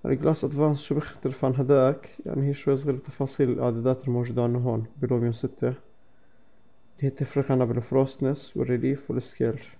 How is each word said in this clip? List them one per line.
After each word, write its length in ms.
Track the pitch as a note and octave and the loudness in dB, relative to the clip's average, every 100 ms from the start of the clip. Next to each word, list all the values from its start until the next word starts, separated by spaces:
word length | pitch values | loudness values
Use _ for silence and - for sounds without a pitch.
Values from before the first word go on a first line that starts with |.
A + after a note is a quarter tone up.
| - | -2
الجلاس 380 | C3+ D#3 D#3 | 0 0 0
أدفانسد 380 | C3+ C#3+ D3+ C#3+ | -2 2 2 2
شو 120 | - | -2
بيختلف 500 | C#3+ - - C3 C3+ | -2 -4 -6 -6 0
عن 100 | C3+ | 0
هداك؟ 540 | C3 C3 C#3 C3 C#3 - - - | 0 4 6 6 2 -8 -12 -6
يعني 220 | - C#3 | -2 0
هي 60 | |
شوي 220 | C#3 - C3+ | 0 0 0
صغيرة 200 | C#3+ B2+ | 0 -4
تفاصيل 540 | - - C3+ - C3 | -6 -6 -6 2 2
الإعدادات 540 | - B2 A#2 B2 C3 C3 | 2 0 0 0 0 0
الموجودة 340 | A#2+ A#2+ A#2 | -2 0 0
عنه 160 | A#2+ A#2+ | 0 2
هون 280 | B2 A2 A2+ - | 0 -2 -4 -4
بلوميون 360 | C3 B2 A#2+ | 0 2 2
ستة 360 | A2+ B2+ - B2 | 0 -6 -2 -4
اللي 80 | C3 - - - - - - - - - - - - | -4 -14 -20 -20 -20 -20 -20 -20 -20 -20 -20 -20 -4
هي 100 | C#3 | -4
تفرق 420 | - C#3 C#3+ C3+ | -2 -2 -2 2
عنا 120 | C3 | 2
بالفروستنس 920 | A#2+ A#2+ - C3 C3+ - C3 C#3+ - - | 2 0 0 2 2 0 -2 -2 -6 -4
والريليف 540 | B2 B2 C3 C3+ - | 0 0 0 -2 -4
والسكيل. 500 | B2 - - A#2+ A2+ - - | -6 -6 -2 -2 -2 -10 -20